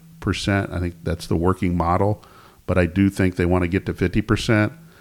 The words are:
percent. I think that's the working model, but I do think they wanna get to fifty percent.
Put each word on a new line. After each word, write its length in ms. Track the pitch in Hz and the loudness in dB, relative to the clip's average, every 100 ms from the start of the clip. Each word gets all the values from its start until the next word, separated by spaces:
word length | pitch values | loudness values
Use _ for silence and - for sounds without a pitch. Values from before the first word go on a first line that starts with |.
| - - | -20 -8
percent. 500 | 107 92 - 98 98 | -4 -2 0 -2 -2
I 60 | 87 | -4
think 180 | 87 - | -6 -6
that's 240 | 82 82 - | -6 -6 -2
the 100 | 87 | 0
working 380 | 87 95 92 | 0 0 0
model, 480 | 87 82 92 98 104 - - - _ - | 0 0 2 0 -2 -10 -20 -20 _ -2
but 100 | 90 | 0
I 80 | |
do 240 | 87 90 98 | 2 4 2
think 280 | 98 92 90 | 2 0 2
they 100 | 87 | 0
wanna 220 | 90 90 | 2 2
get 180 | 92 - | -2 -2
to 80 | |
fifty 260 | 85 90 110 | -2 -2 -2
percent. 540 | - 104 - 107 104 - - - | 0 -2 2 2 0 -4 -20 -20